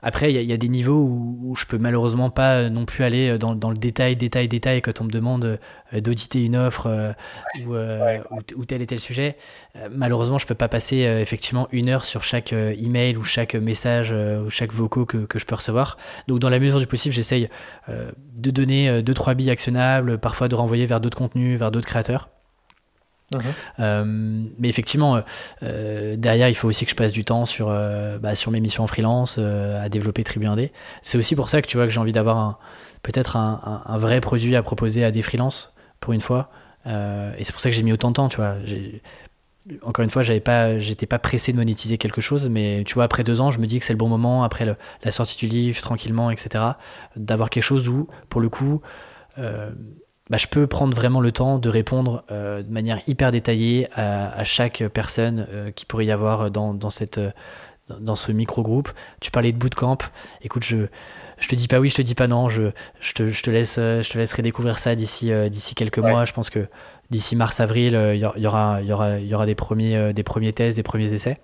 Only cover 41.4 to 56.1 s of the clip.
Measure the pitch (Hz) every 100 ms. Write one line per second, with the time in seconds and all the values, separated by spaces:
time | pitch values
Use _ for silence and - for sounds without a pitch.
41.4 | - 123 113 107 110 113 107 110 - 143
42.4 | 135 110 104 101 101 123 120 - 113 117
43.4 | 135 117 113 120 - 110 113 113 120 127
44.4 | 120 - 110 104 - - - - 117 -
45.4 | 113 117 120 117 - 117 - 113 117 113
46.4 | - 107 113 127 - - - - 107 110
47.4 | 110 127 113 135 120 127 156 - - 120
48.4 | 113 - 135 151 - - - - - -
49.4 | 120 110 107 120 110 147 - _ _ 110
50.4 | - 143 143 - 139 120 123 131 120 -
51.4 | 127 135 120 113 110 127 123 120 - 104
52.4 | 101 101 104 110 113 110 - 131 131 120
53.4 | 113 113 113 120 123 - 107 101 101 -
54.4 | 107 - 120 - 110 - 107 - 117 113
55.4 | 101 101 104 - - 113 107